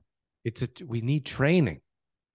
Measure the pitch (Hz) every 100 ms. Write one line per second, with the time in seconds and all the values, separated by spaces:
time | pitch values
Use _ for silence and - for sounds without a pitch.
0 | - _ _ _ 117 - 123 - 165 117
1 | 117 147 - - 139 180 113 73 _ _
2 | _ _ _